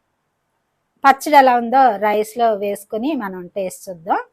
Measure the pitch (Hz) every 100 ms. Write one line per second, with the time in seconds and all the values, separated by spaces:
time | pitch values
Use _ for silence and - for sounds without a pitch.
0 | _ _ _ _ _ _ _ _ _ _
1 | 277 269 320 294 262 240 233 262 262 196
2 | 208 214 214 240 233 208 202 202 - 214
3 | 254 294 202 185 175 208 185 - - 175
4 | 170 330 494